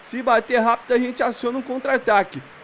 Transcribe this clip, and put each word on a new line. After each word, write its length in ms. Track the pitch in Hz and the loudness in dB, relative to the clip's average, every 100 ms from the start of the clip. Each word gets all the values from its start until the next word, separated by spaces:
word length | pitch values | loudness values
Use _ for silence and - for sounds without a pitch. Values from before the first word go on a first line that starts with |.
Se 220 | - 240 | -14 -4
bater 360 | 254 226 226 247 | 2 2 2 2
rápido, 360 | 226 233 - | 2 0 0
a 40 | 247 | 0
gente 240 | 247 247 | 0 -2
aciona 340 | 247 226 240 262 | -4 -2 -4 -4
um 40 | |
contra-ataque. 800 | - 262 269 254 254 202 185 135 - - | -6 -6 -2 0 2 2 2 -6 -16 -20